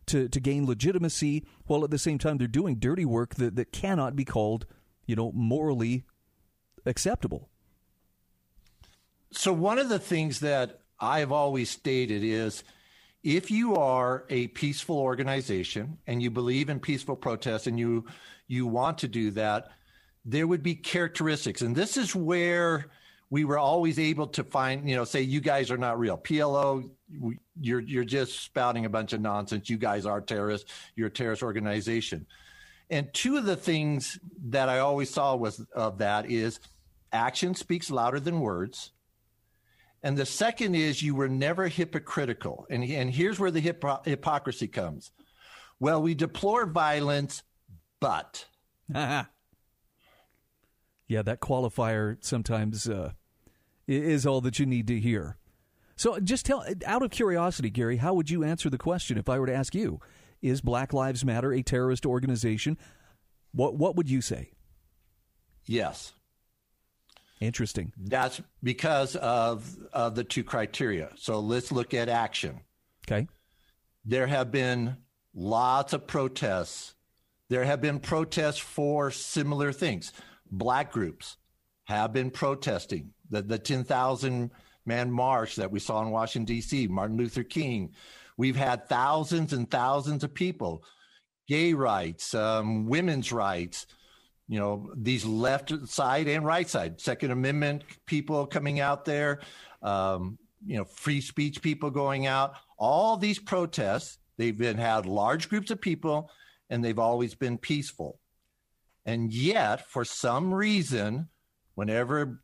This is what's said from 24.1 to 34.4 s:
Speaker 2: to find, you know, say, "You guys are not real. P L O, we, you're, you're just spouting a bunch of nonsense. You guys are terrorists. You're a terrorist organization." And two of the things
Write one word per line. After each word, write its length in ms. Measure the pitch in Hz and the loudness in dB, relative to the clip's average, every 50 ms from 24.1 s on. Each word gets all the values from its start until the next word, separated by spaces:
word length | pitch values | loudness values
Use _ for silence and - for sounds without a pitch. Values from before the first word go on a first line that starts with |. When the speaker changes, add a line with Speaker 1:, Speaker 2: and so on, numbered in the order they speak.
| 156 147 151 - | 2 0 -2 -2
Speaker 2:
to 160 | - - - | -2 -4 -4
find, 440 | - - 139 131 131 131 139 143 147 | -2 0 0 0 0 0 -2 0 0
you 60 | 131 | 0
know, 100 | 127 120 | 0 0
say, 160 | 113 - 143 | 0 0 0
"You 200 | 131 131 135 147 | 0 2 0 0
guys 320 | 143 156 143 139 131 117 | 2 2 2 2 2 0
are 40 | 127 | 0
not 220 | 120 127 120 117 117 | -2 0 0 0 2
real. 180 | 117 110 90 | 0 0 0
P 220 | 85 - - 156 151 | -2 -2 0 2 2
L 160 | 147 147 139 | 4 4 4
O, 340 | 139 143 139 135 135 123 - - _ _ - 160 147 | 4 4 2 2 0 -2 -8 -14 _ _ -18 -12 -6
we, 200 | 127 113 120 - _ _ - 170 | -6 -6 -6 -8 _ _ -10 -4
you're, 200 | 143 117 123 123 | -2 0 0 0
you're 240 | 113 123 143 123 123 | 0 -2 -2 -2 0
just 340 | 110 131 139 131 127 - - | 0 0 0 0 -2 -4 -10
spouting 440 | - - - 139 123 123 120 117 113 | -10 -4 -2 0 2 2 2 0 -2
a 40 | 110 | 0
bunch 240 | 104 113 107 - | -2 -2 -2 -2
of 80 | - 107 | -2 -2
nonsense. 480 | 107 110 101 104 101 101 110 104 98 - | -2 0 -2 -2 -2 -2 -4 -4 -2 -2
You 100 | 117 107 | -2 0
guys 280 | 113 113 104 104 98 | 0 0 0 0 0
are 140 | 107 101 104 | -2 -2 -2
terrorists. 500 | 101 - 117 104 101 104 104 101 - - - - - - - | -2 -4 -2 -2 0 0 -2 -4 -6 -10 -18 -18 -18 -12 -6
You're 140 | 113 113 107 | -4 -4 -4
a 20 | |
terrorist 320 | - - 127 113 110 104 | -2 -2 -2 -2 -2 -2
organization." 840 | 127 117 101 110 104 107 104 104 101 113 113 117 107 - 95 80 - - - - - - - - - - - - _ - | -2 -4 -2 -2 -2 0 -2 -2 0 0 0 0 -2 -2 -6 -8 -10 -12 -18 -20 -20 -20 -20 -20 -20 -20 -20 -18 _ -4
And 240 | 170 143 143 139 | -2 -2 -2 -2
two 240 | - - - 247 277 | -4 -2 0 2 2
of 80 | 294 226 | 2 2
the 120 | 196 180 | 0 0
things 640 | - - 180 165 156 151 151 147 135 127 - - - - - - - | 0 0 0 2 2 2 0 0 0 -2 -6 -8 -10 -14 -18 -16 -12